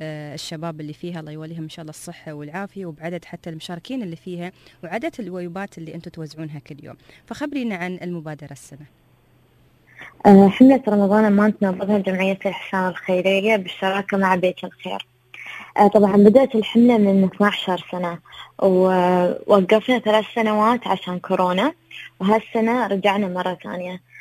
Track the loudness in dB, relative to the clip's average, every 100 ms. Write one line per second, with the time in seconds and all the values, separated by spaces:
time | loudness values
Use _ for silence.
0 | -12 -12 -12 -14 -12 -10 -10 -10 -12 -12
1 | -12 -12 -12 -14 -12 -12 -12 -14 -18 -16
2 | -18 -16 -16 -14 -12 -12 -12 -12 -14 -12
3 | -10 -10 -12 -16 -14 -14 -12 -14 -10 -10
4 | -10 -12 -12 -10 -12 -14 _ _ -10 -6
5 | -6 -8 -10 -8 -8 -10 -12 -12 -14 -14
6 | -14 -12 -12 -12 -12 -12 -16 -18 -18 -20
7 | _ -20 -14 -10 -6 -4 -4 -6 -6 -8
8 | -8 -10 -10 -14 -16 -18 -20 -20 -20 _
9 | _ _ _ _ _ _ _ _ _ -20
10 | -20 2 8 10 8 8 8 6 2 0
11 | 2 4 4 4 2 0 -2 -2 -2 -2
12 | 0 -2 -2 -2 -6 -8 -6 -4 -4 -4
13 | -2 0 2 0 2 0 -4 -6 -4 -4
14 | -2 0 0 2 0 -4 -10 -12 -12 -12
15 | -12 _ _ -20 -18 -18 -4 4 4 6
16 | 6 8 8 8 4 0 0 4 6 6
17 | 4 4 2 2 0 0 -4 -6 -6 -6
18 | -6 -8 _ -20 -20 0 2 4 4 4
19 | 2 2 0 -2 2 2 4 2 2 0
20 | 2 0 0 -2 0 2 2 0 -2 -4
21 | -4 -8 -4 0 0 0 -2 -4 _ -20
22 | -20 -4 0 0 0 -2 0 0 -2 0
23 | 0 0 -2 -4 -6 -6 -10 -10 -10 -14
24 | _ -20